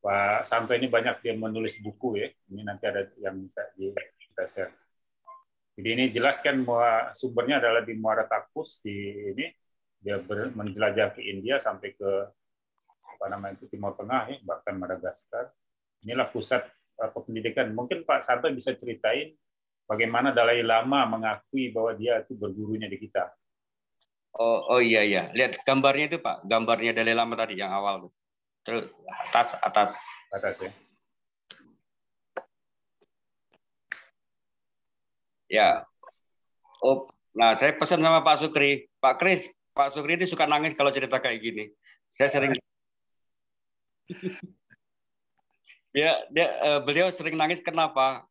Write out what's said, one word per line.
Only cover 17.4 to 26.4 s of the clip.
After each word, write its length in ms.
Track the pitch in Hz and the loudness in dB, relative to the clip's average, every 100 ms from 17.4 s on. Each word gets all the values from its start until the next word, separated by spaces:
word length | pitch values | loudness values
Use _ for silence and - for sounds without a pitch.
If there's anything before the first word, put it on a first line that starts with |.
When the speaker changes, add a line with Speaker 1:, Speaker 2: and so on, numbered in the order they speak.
| 113 110 120 | -4 -2 -2
Speaker 1:
Mungkin 320 | 110 123 170 | -4 -6 -6
Pak 180 | 160 135 | 0 -2
Santo 300 | - 120 160 | 2 0 0
bisa 240 | 131 131 123 | -2 -4 -6
ceritain 560 | 120 113 107 127 156 _ _ _ _ _ _ | -8 -2 0 0 -4 _ _ _ _ _ _
bagaimana 480 | 107 113 117 135 120 | -2 0 2 2 4
Dalai 240 | 117 120 | 4 4
Lama 460 | 113 113 120 139 117 | 4 4 4 2 2
mengakui 640 | 113 110 104 _ 135 127 | 0 -4 -4 _ -6 -4
bahwa 240 | 113 113 107 | -2 -2 -2
dia 220 | 113 117 | 0 0
itu 180 | - 113 | -2 -8
bergurunya 540 | 104 98 104 110 104 | -8 -6 -6 -6 -6
di 80 | 95 | -10
kita. 320 | 107 98 90 _ _ _ _ _ _ _ _ _ _ - | -6 -6 -6 _ _ _ _ _ _ _ _ _ _ -2
Speaker 2:
Oh, 400 | 117 113 - 123 | 0 2 4 4
oh 0 | |
iya, 240 | 120 110 | 6 6
iya. 320 | 104 95 87 | 4 2 0
Lihat 320 | 107 127 - - | 0 0 0 2
gambarnya 480 | 135 139 139 151 | 4 4 4 -2
itu, 40 | 165 | -4
Pak. 240 | 117 90 | -6 -6